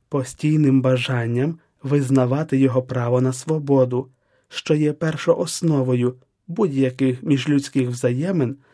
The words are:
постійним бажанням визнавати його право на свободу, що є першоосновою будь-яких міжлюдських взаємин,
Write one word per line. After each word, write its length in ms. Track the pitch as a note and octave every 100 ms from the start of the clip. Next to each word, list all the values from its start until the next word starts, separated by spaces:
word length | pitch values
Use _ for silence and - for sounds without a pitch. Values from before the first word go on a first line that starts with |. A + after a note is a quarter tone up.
| -
постійним 760 | C#3+ B2 - D3+ D#3 C#3 C3
бажанням 760 | B2+ B2+ A#2+ B2 A#2 A#2+ D3 E3 _ _
визнавати 760 | C3 D3 C3 C3 B2 C#3 D#3 C3+
його 240 | C3 B2+
право 380 | B2+ B2 A#2+ B2+
на 120 | C3
свободу, 760 | B2+ - D#3 C#3 C#3 B2+ B2 - _ _ _ _
що 260 | - -
є 180 | D3+ D3
першоосновою 1200 | D3 D#3+ D#3 E3+ - E3 - E3+ C#3+ B2+ B2 B2 B2+ _ _ -
будь-яких 760 | F3 F#3+ C3+ C3 C3 C3 B2+
міжлюдських 680 | D#3+ C3+ D3+ C#3+ C#3 C#3 B2
взаємин, 680 | B2 B2 B2+ F3 F3+ A#2+ - _